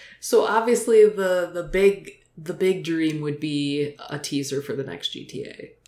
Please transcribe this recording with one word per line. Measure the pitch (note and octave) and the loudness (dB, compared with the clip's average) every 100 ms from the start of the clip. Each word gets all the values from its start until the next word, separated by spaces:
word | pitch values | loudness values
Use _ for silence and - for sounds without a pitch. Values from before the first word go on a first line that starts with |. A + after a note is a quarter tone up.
| - - | -20 -14
So | - A3+ | 0 2
obviously | - G#3+ A3+ A3 A#3+ A3+ G#3+ | 4 0 2 0 4 8 8
the, | F#3+ F#3+ F3+ F3 | 6 0 0 -2
the | E3+ | -6
big, | D#3 F#3 G3 G3 D#3 - _ - | -4 4 4 4 -8 -20 _ -18
the | D#3 | -10
big | E3 F#3+ F3 | -2 0 0
dream | D#3 E3 D#3+ D3+ | -2 0 0 -2
would | D3 D3 | -4 -4
be | D3+ C#3+ C#3+ C#3+ C#3+ - - | -4 -2 -2 -2 -2 -6 -12
a | D3 | -10
teaser | - C#3+ C3+ C#3 | -4 -4 -4 -6
for | C#3 | -6
the | B2+ | -8
next | C3 E2+ - | -8 -8 -10
G | - | -10
T | - D2+ | -14 -12
A. | - - - _ | -12 -14 -18 _